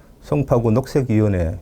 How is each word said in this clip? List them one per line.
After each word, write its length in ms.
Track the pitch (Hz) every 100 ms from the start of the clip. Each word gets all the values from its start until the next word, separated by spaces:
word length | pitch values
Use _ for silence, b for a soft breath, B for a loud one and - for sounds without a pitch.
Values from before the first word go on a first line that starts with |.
| b b
송파구 500 | - 147 143 123 113
녹색위원회 880 | 110 123 151 123 110 107 95 82 -